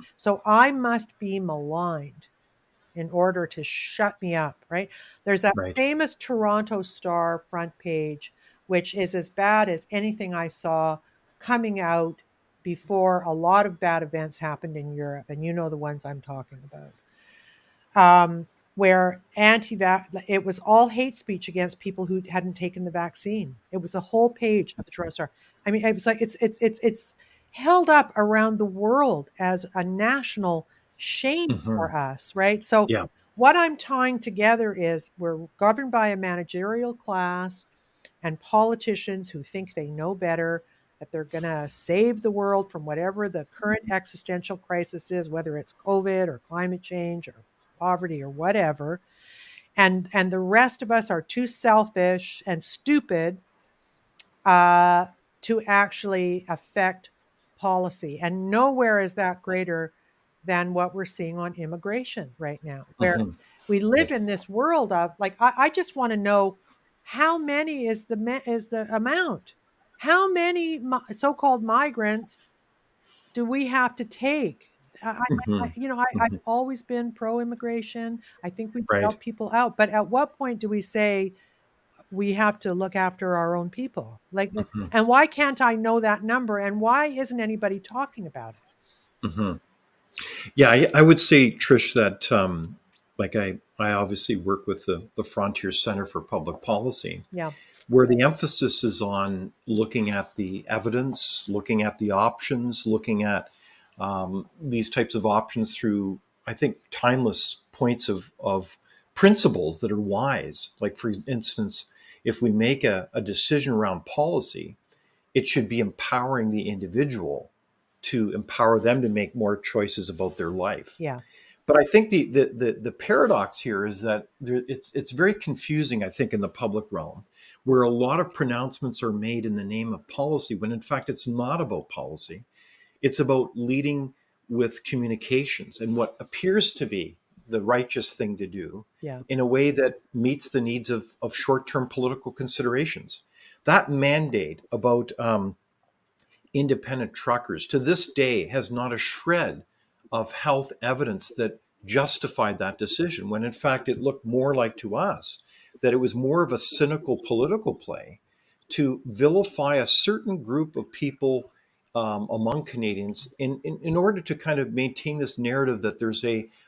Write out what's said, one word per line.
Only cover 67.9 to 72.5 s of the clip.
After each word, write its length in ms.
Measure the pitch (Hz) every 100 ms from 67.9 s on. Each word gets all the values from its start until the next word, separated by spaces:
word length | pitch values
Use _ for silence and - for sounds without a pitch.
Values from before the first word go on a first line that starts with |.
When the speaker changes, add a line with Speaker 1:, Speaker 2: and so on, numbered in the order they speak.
| 220 -
Speaker 1:
the 100 | 226
ma-, 240 | 226 262 247
is 220 | 233 220
the 260 | 226 214
amount? 640 | 220 240 330 349 190 - _ _ _ _ -
How 320 | 277 349 381
many 480 | 359 339 349 330 311
mi-, 180 | 254 254 -
so-called 500 | 214 277 277 285 247
migrants 840 | 220 233 294 233 208 214 220 - _